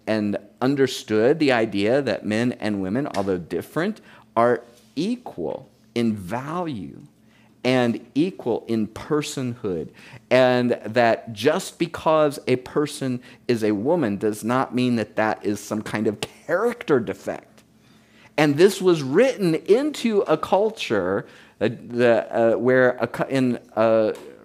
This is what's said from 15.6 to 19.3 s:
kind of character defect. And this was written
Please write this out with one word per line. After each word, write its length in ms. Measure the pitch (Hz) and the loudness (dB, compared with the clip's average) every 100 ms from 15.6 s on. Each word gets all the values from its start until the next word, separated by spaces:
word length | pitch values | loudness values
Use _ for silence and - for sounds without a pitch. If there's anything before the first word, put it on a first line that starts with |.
| - 110 | -4 -8
kind 240 | - 110 110 | -4 -2 -2
of 140 | 104 | -2
character 800 | - - - 175 233 - - 135 | -8 -12 -4 -2 -2 -4 0 0
defect. 640 | 95 92 104 85 - _ _ _ _ _ _ _ - - | 0 -8 -8 -10 -12 _ _ _ _ _ _ _ -8 0
And 180 | 151 139 | 2 6
this 240 | 196 202 | 4 4
was 220 | 185 165 | 2 2
written 540 | 131 160 269 | 2 2 2